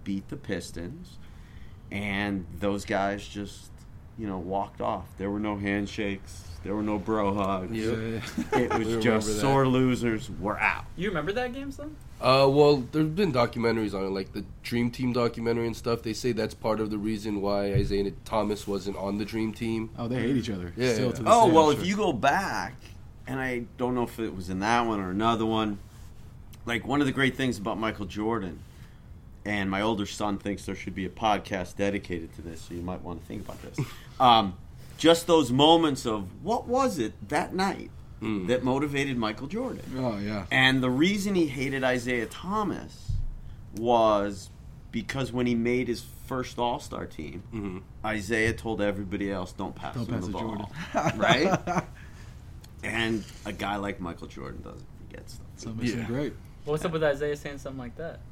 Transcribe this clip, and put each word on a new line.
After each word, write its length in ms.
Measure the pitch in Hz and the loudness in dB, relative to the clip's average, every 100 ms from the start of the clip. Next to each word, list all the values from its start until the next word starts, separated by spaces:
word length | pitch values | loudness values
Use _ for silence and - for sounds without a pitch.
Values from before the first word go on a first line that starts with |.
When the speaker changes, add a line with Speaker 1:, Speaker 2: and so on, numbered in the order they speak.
Speaker 1:
beat 240 | - 98 - | -4 -6 -6
the 80 | 139 | -12
Pistons. 800 | - 92 - - 87 170 185 - - - - - - - - | -6 -6 -6 -10 -10 -10 -14 -14 -14 -16 -16 -16 -16 -16 -8
And 540 | 98 104 98 104 98 87 - | -6 -2 -2 0 -2 -4 -2
those 260 | 104 101 - | -2 -2 0
guys 420 | 101 98 101 - | 0 2 -2 -6
just, 420 | 104 98 - - - - - - - | -8 -8 -10 -16 -16 -16 -16 -16 -8
you 100 | 107 | -6
know, 100 | 92 | -4
walked 440 | 87 98 101 - | -2 -2 -4 -4
off. 240 | 110 101 85 - | -4 -4 -6 -6
There 120 | 98 | -4
were 100 | 104 | -2
no 180 | 107 104 | -2 -2
handshakes. 840 | 101 101 101 - 101 98 - - - - | 0 0 -2 -2 -2 -2 -8 -14 -12 -10
There 120 | - 107 | -4 -2
were 80 | |
no 160 | 107 104 | 0 0
bro 340 | 98 110 101 | 0 2 2
hugs. 420 | 101 98 98 92 113 | 2 2 0 -2 -2
Speaker 2:
Yep. 220 | 110 113 | 0 0
Speaker 3:
Yeah, 220 | 113 113 - - - | -2 -4 -4 -4 0
yeah. 60 | - | 2
Speaker 1:
It 100 | 123 | 2
was 180 | - 113 | 2 2
Speaker 2:
<laughs> 0 | |
We 60 | |
Speaker 1:
just 120 | 113 113 | 2 4
Speaker 2:
remember 140 | 110 | 4
that. 220 | 107 107 | 2 2
Speaker 1:
sore 260 | 135 135 131 | 4 6 6
losers 600 | 127 131 120 117 110 - | 6 6 4 2 0 -4
were 300 | 82 90 90 | -4 -2 2
out. 260 | 104 85 - - | 2 0 -6 -4
Speaker 4:
You 140 | 196 | -2
remember 240 | 175 151 | -2 -2
that 200 | 208 247 | -2 -4
game, 180 | 254 277 | -6 -10
son? 240 | 277 294 - - - | -10 -12 -12 -16 -2
Speaker 2:
Uh, 260 | 120 131 139 | 4 8 8
well, 280 | 139 147 143 123 | 8 8 8 4
there's 160 | 151 156 | 2 2
been 240 | 160 196 | 4 2
documentaries 600 | 127 117 117 117 113 107 98 | 4 2 4 2 4 2 0
on 100 | 95 | -2
it, 40 | |
like 200 | 98 95 | -2 -4
the 140 | 107 95 - | -6 -10 -12
Dream 300 | - 120 120 | -2 2 2
Team 200 | 117 127 | 0 0
documentary 540 | 120 117 117 117 117 117 | 2 2 2 0 2 0
and 100 | 110 | -2
stuff. 280 | 123 117 | -2 0
They 100 | 117 | -2
say 200 | 107 123 | -2 0
that's 200 | 107 107 | 2 0
part 260 | - 117 107 | 0 0 2
of 120 | 107 | 2
the 80 | 107 | 0
reason 420 | 104 110 107 104 | 0 0 0 0
why 320 | 98 101 101 | 2 2 4
Isaiah 380 | 98 101 101 98 90 - | 4 4 2 0 -2 -2
Thomas 420 | 113 104 104 - | 0 2 0 -2
wasn't 280 | 98 92 92 | -4 -2 -4
on 200 | 98 101 | -2 -2
the 80 | 101 | -2
Dream 280 | 110 110 | -2 -2
Team. 360 | 104 113 113 113 - | -2 -2 -2 -4 -6
Speaker 3:
Oh, 100 | 120 | -4
they 100 | 127 | 0
hate 140 | 113 135 | 2 0
each 140 | 110 | 0
other. 200 | 95 87 87 | -4 -6 0
Speaker 2:
Yeah, 160 | 127 | 2
Speaker 3:
Still 140 | 110 127 | 2 0
Speaker 2:
yeah. 40 | |
Speaker 3:
to 100 | 127 | 0
this 100 | 131 | 6
Speaker 1:
Oh, 140 | 233 214 | 8 10
Speaker 3:
day, 60 | 160 | 10
Speaker 1:
well, 100 | 156 | 8
Speaker 3:
I'm 60 | |
Speaker 1:
if 60 | 147 | 6
Speaker 3:
sure. 80 | 180 | 2
Speaker 1:
you 80 | 202 | 2
go 160 | 196 | 2
back, 600 | 127 135 165 185 110 92 - - - - - - | 4 4 4 0 -2 -4 -8 -16 -16 -16 -14 -8
and 140 | 131 | -4
I 240 | 131 123 117 - | -2 -2 -6 -2
don't 180 | 123 127 | 0 2
know 80 | |
if 160 | 113 - | 0 -2
it 160 | 110 90 | -4 -4
was 160 | 92 | -4
in 80 | 95 | 0
that 260 | 104 117 117 | 4 4 4
one 140 | 107 | 0
or 100 | 92 | 0
another 380 | 92 110 117 110 | 2 2 4 2
one, 320 | 110 107 101 - - - - - - - - - | 2 0 -2 -10 -16 -16 -16 -16 -16 -16 -12 -4
like, 180 | 117 95 | -4 0
one 160 | 143 | 2
of 60 | 143 | 2
the 60 | |
great 220 | 131 131 127 | 2 2 2
things 220 | 131 107 | -2 0
about 220 | 107 98 | -4 -2
Michael 260 | 110 104 98 | -2 -2 -6
Jordan, 540 | 95 107 113 92 73 - - - - - - - - | -2 -2 0 -4 -8 -14 -18 -18 -18 -18 -18 -18 -10
and 280 | 101 104 95 | -4 -2 0
my 100 | 95 | 2
older 240 | 107 110 101 | 2 2 -2
son 320 | - 107 98 | -2 -2 -2
thinks 300 | 101 92 - | -4 -4 -6
there 80 | 95 | -6
should 180 | - | -6
be 120 | 92 92 | -4 -6
a 40 | |
podcast 680 | - 110 101 - 98 90 - | 0 2 2 0 -4 -4 -2
dedicated 600 | 101 98 - 87 80 - | 0 0 -4 -6 -6 -12
to 80 | |
this, 180 | 85 80 | -12 -12
so 140 | - 85 | -10 -8
you 80 | |
might 180 | 87 90 | -6 -6
wanna 180 | 85 90 | -8 -10
think 200 | - 113 | -10 -10
about 160 | 98 - | -10 -12
this. 160 | - - 127 | -10 -6 -6
Speaker 3:
<laughs> 40 | - - - | -6 -16 4
Speaker 1:
Um, 340 | 131 113 101 90 - - - - | 8 8 6 -4 -14 -14 -16 4
just 260 | 156 170 - | 6 6 8
those 260 | 165 131 | 6 6
moments 540 | 127 151 165 160 131 123 | 6 8 8 6 2 -2
of, 380 | 110 92 98 | -2 -4 -8
what 240 | 160 226 - | -2 -2 0
was 320 | 247 269 180 | 2 2 2
it 140 | 107 - - | -4 -4 -2
that 260 | 147 - 185 | -2 0 0
night 340 | 190 - - - - - | 0 -2 -8 -14 -16 -6
Speaker 2:
Mm. 240 | 110 104 90 | -2 0 2
Speaker 1:
that 180 | 123 | 2
motivated 540 | 127 135 147 139 139 123 | 2 2 0 0 0 0
Michael 300 | 110 110 135 | 0 -2 -6
Jordan? 340 | 202 254 - 123 131 | -4 -4 -6 -8 -2
Speaker 3:
Oh, 220 | 127 104 | -2 -2
yeah. 260 | 101 104 92 | -2 -4 0
Speaker 1:
And 320 | 131 131 131 | 4 6 6
the 80 | 127 | 2
reason 420 | 127 175 208 196 | 4 4 4 2
he 140 | 190 156 | 2 2
hated 360 | 131 135 135 | 0 -2 0
Isaiah 440 | 131 127 120 123 110 | 2 0 0 -2 -2
Thomas 840 | - 175 214 202 85 60 - - - - - - - - 104 | -6 -4 -2 0 -2 -6 -12 -4 -2 -2 -4 -12 -12 -12 -4
was 760 | 117 117 110 104 101 95 - - - - - | 4 6 8 6 2 -4 -12 -16 -16 -16 -8
because 420 | 117 104 135 123 | -6 -4 -4 -2
when 140 | 120 123 | 2 2
he 80 | 117 | 2
made 320 | 117 123 120 | 2 2 0
his 180 | 113 - - - | -2 -6 -14 -6
first 320 | 131 123 - | -4 -4 -2
All-Star 480 | 120 127 - - 85 | -2 -2 -6 -8 -8
team, 340 | - 76 87 - | -8 -10 -10 -8
Speaker 2:
Mm-hmm. 260 | 113 101 92 - - 107 | -6 -6 -8 -12 -8 -4
Speaker 1:
Isaiah 480 | 107 98 113 113 | -2 0 2 2
told 260 | 110 117 101 | 2 -2 2
everybody 520 | 104 98 98 98 98 | 2 0 -4 -2 -2
else, 220 | 98 90 | -2 -6
"Don't 200 | - 95 | -6 -8
pass 220 | - - 131 | -6 -8 -6
Speaker 3:
Don't 120 | 113 | -4
Speaker 1:
him 60 | |
Speaker 3:
pass 140 | 117 107 | -2 -2
Speaker 1:
the 60 | |
Speaker 3:
to 40 | 92 | -4
Speaker 1:
ball." 340 | 113 104 - 151 175 | -4 -4 -8 -8 -4
Speaker 3:
Jordan. 260 | - 156 107 | 0 0 2
<laughs> 0 | |
Speaker 1:
Right? 640 | 104 123 175 180 - 175 - - - - - - - - - - | 4 6 6 2 2 -2 -2 -12 -14 -14 -16 -16 -16 -16 -16 -10
And 400 | 104 113 113 113 95 - - | -4 0 0 0 -4 -10 -8
a 80 | |
guy 220 | 87 98 101 | -4 -2 -2
like 220 | 101 98 | -2 -4
Michael 280 | 90 85 69 | -8 -8 -12
Jordan 340 | - 67 - | -10 -10 -10
doesn't 240 | - - - - - | -12 -12 -14 -16 -16
forget 220 | - - | -14 -14
stuff. 180 | - - - | -14 -14 -12
Speaker 3:
That 140 | 117 110 | -8 -2
makes 160 | 120 | 0
him 60 | 110 | 0
Speaker 2:
Yeah. 40 | 107 | -2
Speaker 3:
great. 280 | 123 143 - - - - | -2 -4 -6 -16 -12 -4
Speaker 4:
What's 200 | 151 175 | -2 0
up 60 | |
with 120 | 160 | 2
Isaiah 320 | 156 139 147 147 | 2 2 0 -2
saying 220 | 147 143 | -6 -10
something 200 | 139 131 | -10 -8
like 160 | 120 - | -10 -10
that? 220 | 165 - - | -10 -10 -16